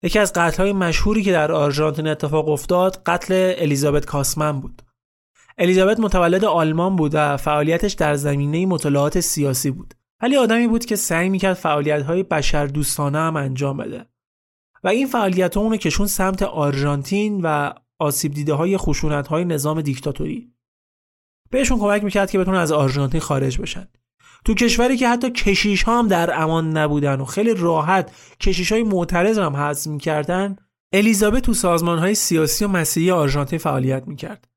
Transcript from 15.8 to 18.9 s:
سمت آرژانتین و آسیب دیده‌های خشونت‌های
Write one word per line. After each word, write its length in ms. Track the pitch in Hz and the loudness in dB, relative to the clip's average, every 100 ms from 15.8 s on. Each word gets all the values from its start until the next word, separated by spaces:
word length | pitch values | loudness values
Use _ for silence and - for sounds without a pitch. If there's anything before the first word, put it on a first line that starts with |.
| 170 - 202 | 0 0 0
سمت 340 | - 190 190 | 0 -2 0
آرژانتین 1000 | 196 - 143 139 143 143 139 196 214 202 | -2 0 -2 0 0 -2 -2 -2 -2 -2
و 300 | 165 147 143 - _ _ | -2 0 -2 -6 _ _
آسیب 340 | 151 143 - | -2 -2 -4
دیده‌های 440 | 147 147 143 170 190 | -4 -2 0 0 0
خشونت‌های 680 | - | 0